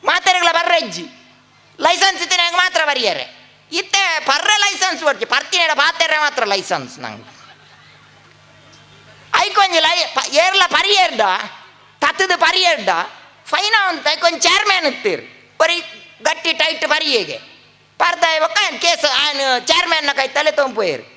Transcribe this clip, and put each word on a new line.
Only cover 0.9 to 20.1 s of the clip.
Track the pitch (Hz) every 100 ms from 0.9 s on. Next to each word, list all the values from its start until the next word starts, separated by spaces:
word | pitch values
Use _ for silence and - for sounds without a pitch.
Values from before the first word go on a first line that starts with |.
| 170 156 - - _ _ _ _ -
ಲೈಸೆನ್ಸ್ | 302 349 381 359
ಇತ್ತು | 349 359
ನಂಗೆ | 349 339
ಮಾತ್ರ | 359 349
ಪರಿಹಾರ | 311 277 220 151 127 - - _ _
ಇತ್ತೆ. | 330 - 392 381 320 -
ಪರ್ರೆ | 277 381 415
ಲೈಸೆನ್ಸ್ | 403 392 370 320
ಕೊಡ್ತಿ, | 311 262
ಪರ್ತಿನೇಡ | 220 254 294 370 330
ಪಾತೆರೆ | 294 294 330 320 311
ಮಾತ್ರ | 294 277
ಲೈಸೆನ್ಸ್ | 214 196 - 170 123 -
ನಂಗೆ. | 123 104 101 - - - - - - - - - - - - - - - - - - - - -
ಐಕೊಂಜಿ | 403 392 392 339
ಲೈ-, | 320 349 311
ಪ-, | 269 -
ಏರ್ಲ | 277 359 381 359
ಪರಿಯೇರ್ಡ, | 294 381 403 359 254 202 190 214 - - - - _
ತತ್ತದು | - - 381 359
ಪರಿಯೇರ್ಡ, | 330 381 359 302 190 170 180 - - _ -
ಫೈನ್ | 302 415 440 381
ಅಂತ | 320 294
ಐಕೊಂಜಿ | 320 339 330
ಚೇರ್ಮನ್ | 339 381 415 370 311
ಇತ್ತೀರು, | - 208 147 110 - - _
ಬರೀ | 320 349 - - - -
ಗಟ್ಟಿ | 233 320 330
ಟೈಟ್ | 320 302 320 302
ಪರಿಯೇಗೆ. | 302 320 247 165 117 - - _ _ _ _
ಪರ್ದ | 339 349 339 311
ಒಕ್ಕ | 320 330 392 285
ಕೇಸ್ | 339 330
ಆಯ್ನ | 294 262 294 277 269 247
ಚೇರ್ಮನ್ನ | 240 320 349 330 294